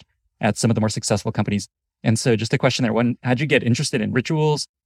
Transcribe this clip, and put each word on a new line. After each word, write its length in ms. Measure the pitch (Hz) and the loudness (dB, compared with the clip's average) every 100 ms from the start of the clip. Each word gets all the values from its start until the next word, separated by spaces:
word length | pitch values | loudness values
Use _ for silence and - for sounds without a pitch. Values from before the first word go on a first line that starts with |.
| _ _ _ _ | _ _ _ _
at 160 | 110 101 | -2 0
some 140 | 113 | 0
of 40 | |
the 60 | 110 | 2
more 80 | 107 | 0
successful 420 | 113 - 104 110 | -2 -2 -2 -2
companies. 380 | 110 104 101 - _ _ _ | -4 -2 -4 -6 _ _ _
And 160 | - 110 | 0 2
so 180 | 131 110 | 2 2
just 180 | 117 | 0
a 40 | 135 | 0
question 240 | 131 - | 0 0
there. 100 | 120 | 0
One, 240 | 107 120 123 | 2 0 0
how'd 180 | 123 123 | -2 0
you 60 | 147 | 2
get 160 | 135 | 2
interested 380 | 120 117 147 123 | 2 0 0 -2
in 120 | 104 | -2
rituals? 540 | 113 - 156 151 147 - _ | -2 0 0 0 0 -4 _